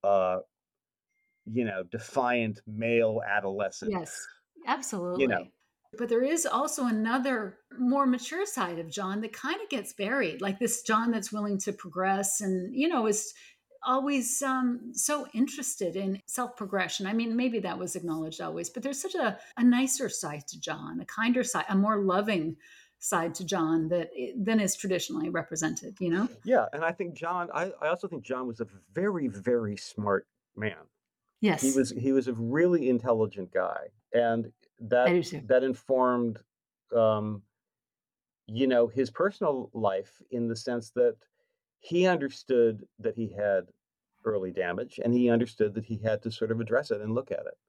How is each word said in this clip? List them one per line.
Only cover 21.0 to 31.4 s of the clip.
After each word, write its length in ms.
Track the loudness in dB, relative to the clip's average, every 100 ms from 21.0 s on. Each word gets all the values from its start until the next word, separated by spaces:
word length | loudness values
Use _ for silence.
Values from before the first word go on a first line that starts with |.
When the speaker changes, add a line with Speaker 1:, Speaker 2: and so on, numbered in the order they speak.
Speaker 2:
a 40 | -8
kinder 380 | -2 2 2
side, 220 | 2 -2 2
a 80 | 2
more 220 | 4 2
loving 540 | 2 2 2 0 -2 -6 -16 -20 _ _
side 340 | -2 -2 -2 -4
to 80 |
John 460 | -2 0 2 2 2
that 220 | 0 -2 -6
i-, 180 | -8 -4
than 220 | 2 2
is 180 | 2 -2
traditionally 520 | -2 -2 -2 -4 -2
represented, 680 | -4 -4 -4 -2 -4 -10 -4
you 120 | 0
know? 180 | 2 0 -4 2
Speaker 1:
Yeah, 220 | 2 2
and 120 | 0 -2
I 60 |
think 240 | -2 -8 -6
John, 340 | -4 -4 -4
I, 180 | -4 -4 -2
I 60 | -2
also 200 | -2 -4
think 160 | -8
John 220 | -6 -4 -4
was 140 | -6
a 60 | -10 -10 _
very, 340 | -2 -2 0 -4
very 480 | -2 0 2 0 -6
smart 520 | -8 -4 2 2 0 _ _ -6
man. 220 | -6 -6 -18 _ _ _ _ _